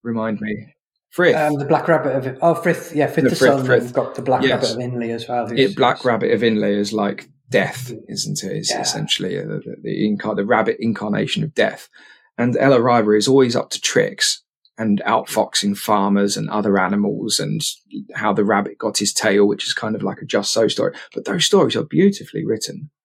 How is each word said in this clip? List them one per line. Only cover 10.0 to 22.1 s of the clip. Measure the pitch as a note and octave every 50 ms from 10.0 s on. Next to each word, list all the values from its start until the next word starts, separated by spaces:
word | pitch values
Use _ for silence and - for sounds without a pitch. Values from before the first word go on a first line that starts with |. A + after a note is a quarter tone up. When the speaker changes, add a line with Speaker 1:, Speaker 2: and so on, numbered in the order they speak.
| G#2+ G#2+
Speaker 1:
incar-, | G#2 G2+ - G#2+ G#2+
the | G2+ G2+
rabbit | G#2+ A#2+ A2 A2 A2+ A2 -
incarnation | A2+ A2+ G#2+ - G#2 G#2+ G#2 G#2 G#2+ - - -
of | G#2 - -
death. | - G#2+ G#2 - - - _ _ - - - - _ _ _ _ -
And | A#2 B2 A#2 -
El | C3 C#3
Arira | C#3 B2 A2+ B2+ A#2+ A#2 G#2+ G#2 G#2
is | G#2+ G#2 C3+
always | C3 C#3 C3 A#2+ A#2
up | - - -
to | - -
tricks | - - - - - - - - - - - - _ _ _ _ _ _ _
and | - A2+ A2 G#2 G2+ -
outfoxing | - A2 F#2+ F#2+ - - A2 G#2 - - - - G2+ G2
farmers | - - - G#2+ G#2 G2 G2+ G2+ G2+ G2+ G2+ G2+
and | G#2+ G#2+ -
other | - G#2+ G2+ G#2+ G2 G2
animals, | F#2 F2+ G2+ G2+ G#2 G2+ - G#2+ G#2+ A2 - -
and | G#2 G2+ - E3 - - - _ _ _ - - - - -
how | - G#2 G#2+ G2
the | G#2 G#2
rabbit | G2+ G#2+ G2+ G#2 - -
got | _ - G#2+ G2+ -
his | G#2 G#2 -
tail, | - - A2 G2 G2+ G2+ G#2
which | G#2 - -
is | -
kind | - - - A2 A2
of | G#2+
like | - G2+ G2+ -
a | -
Just | - - A2 G2+ -
So | - A#2 A2+ -
story. | - - G#2+ - - - - - -
But | - -
those | - - F3+ D#3+
stories | - - G3 D#3 A2+ A2
are | A#2
beautifully | - - - D3+ F#3+ G3+